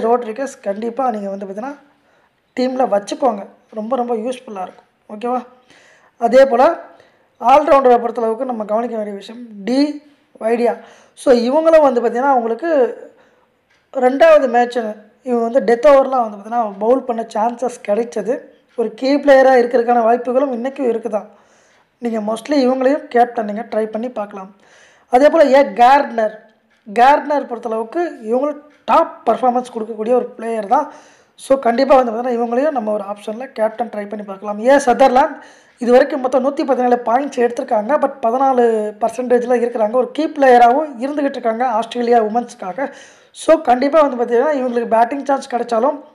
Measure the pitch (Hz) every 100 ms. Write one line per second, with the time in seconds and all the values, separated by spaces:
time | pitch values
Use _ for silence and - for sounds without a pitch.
0 | 220 247 220 214 269 - 202 202 233 233
1 | 262 214 196 196 202 196 262 285 _ _
2 | _ _ _ _ _ - 254 254 240 202
3 | 202 311 262 208 190 _ _ 220 214 247
4 | 240 233 220 247 - 202 180 - _ _
5 | - 214 240 254 233 _ _ _ _ _
6 | _ - 233 254 269 233 294 330 - _
7 | _ _ _ - 240 277 302 277 254 240
8 | 233 226 226 220 262 226 208 214 240 226
9 | 208 202 202 226 240 208 190 262 294 294
10 | _ _ _ - 220 233 240 196 - -
11 | _ _ - 240 226 294 320 320 285 240
12 | 226 226 277 262 226 233 339 302 233 -
13 | - _ _ _ _ _ _ _ _ 269
14 | 254 269 330 302 262 240 240 247 220 214
15 | - _ 262 240 233 262 208 233 294 277
16 | 262 262 226 208 208 240 214 196 214 262
17 | 262 226 226 220 226 240 254 247 - 202
18 | 233 220 196 285 - _ _ - 220 220
19 | 262 285 285 269 262 262 240 240 233 240
20 | 220 247 247 247 285 233 254 269 254 226
21 | 226 202 - _ _ _ _ _ _ _
22 | 240 220 208 220 247 294 247 262 262 285
23 | - 240 240 240 208 208 233 214 220 220
24 | 247 240 208 202 190 _ _ _ _ _
25 | - 247 294 330 285 269 269 202 240 285
26 | 240 233 214 214 _ _ _ _ - 202
27 | 254 294 277 294 226 226 220 220 226 330
28 | 349 285 220 240 285 294 - _ - 269
29 | 320 - - 220 254 247 247 226 220 220
30 | 220 247 - - 226 226 196 262 294 -
31 | _ _ _ _ - 262 233 233 269 277
32 | 247 220 254 233 233 240 302 277 214 208
33 | 196 208 - 214 269 - 220 220 226 208
34 | 202 208 208 196 208 208 233 277 277 233
35 | 262 247 302 277 - - _ - 233 247
36 | 277 294 254 269 247 285 277 240 247 240
37 | 240 240 285 - 240 240 254 214 208 302
38 | 277 - 226 254 269 254 240 220 214 208
39 | 226 226 247 247 240 247 233 240 214 247
40 | 240 - 311 311 269 240 240 262 311 240
41 | 269 294 277 269 240 226 254 220 226 240
42 | 240 240 214 226 240 - 190 180 277 -
43 | - _ _ - - 320 311 247 277 311
44 | 285 247 220 233 294 285 254 240 226 220
45 | 233 285 269 269 - 240 240 226 254 294
46 | -